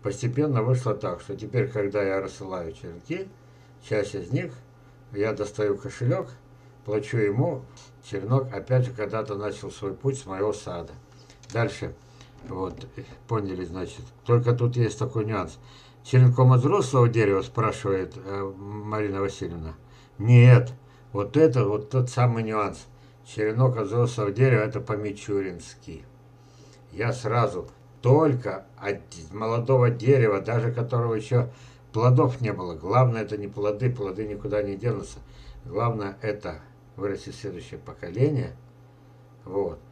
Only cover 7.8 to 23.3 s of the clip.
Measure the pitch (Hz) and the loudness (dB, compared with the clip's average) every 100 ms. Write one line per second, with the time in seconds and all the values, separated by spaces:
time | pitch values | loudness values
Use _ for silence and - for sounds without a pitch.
7.8 | - - - 98 104 131 123 98 - 127 | -20 -20 -10 -8 0 0 0 -8 0 0
8.8 | 113 - 104 110 104 101 104 - 95 - | 0 -4 -6 -4 -4 -6 -6 -8 -12 -10
9.8 | 98 - 135 131 95 95 104 101 - 87 | -10 -4 -4 -4 -8 -4 -2 -2 -8 -10
10.8 | 82 - - - - - - 113 110 - | -10 -16 -20 -20 -20 -20 -8 -2 -2 -2
11.8 | 92 - - - - - - - 95 - | -10 -10 -20 -20 -20 -20 -12 -8 -8 -8
12.8 | - - - - - 113 98 90 90 90 | -16 -16 -18 -18 -4 -4 -4 -6 -8 -8
13.8 | 90 - - - - 120 120 120 120 123 | -10 -12 -18 -16 2 4 4 2 2 2
14.8 | 113 - 107 113 107 107 87 - - - | 0 0 -4 -2 -2 -4 -6 -10 -20 -20
15.8 | - - - 127 127 123 127 127 139 202 | -20 -20 2 6 8 8 8 8 6 4
16.8 | - 135 120 113 104 98 95 - 110 - | 4 4 4 6 4 2 0 -2 -2 -2
17.8 | 101 95 92 - 95 98 98 95 101 107 | -2 -2 -4 -10 -10 -8 -8 -10 -12 -10
18.8 | 104 107 104 98 98 - 90 85 78 73 | -6 -4 -2 -2 -4 -4 -10 -8 -12 -14
19.8 | - - - - 107 123 123 120 - - | -20 -20 -20 -4 6 10 12 10 6 -8
20.8 | - - - 101 101 143 160 127 101 104 | -20 -20 -10 -6 0 4 6 6 0 0
21.8 | - 131 123 - 123 117 110 110 101 - | -2 -2 0 2 2 2 -2 -2 -4 -6
22.8 | - - - - - | -18 -20 -20 -20 -16